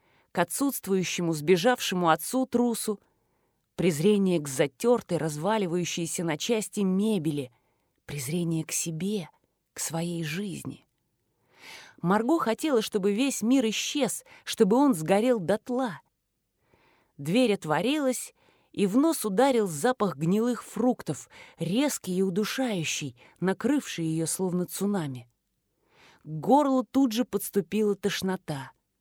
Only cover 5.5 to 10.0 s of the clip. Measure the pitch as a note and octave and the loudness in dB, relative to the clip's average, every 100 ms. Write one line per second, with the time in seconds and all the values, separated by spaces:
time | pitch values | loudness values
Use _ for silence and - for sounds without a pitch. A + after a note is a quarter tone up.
5.5 | A3 F3+ F3+ E3 - E3 - E3+ D3+ - | 0 0 -2 -2 -4 -4 -2 -2 -2 -2
6.5 | A3 - G#3 F#3+ F#3 A3 G3+ D3+ D3 B2 | -2 -2 -2 0 2 2 0 0 -4 -6
7.5 | _ _ _ _ _ - D3 B2+ F3 E3+ | _ _ _ _ _ -12 -10 -4 -2 -2
8.5 | D#3+ D#3 - E3+ D#3+ G3 G#3 D3+ _ _ | -2 -4 -6 -6 -4 -4 -4 -8 _ _
9.5 | _ _ - - E3 | _ _ -10 -6 -4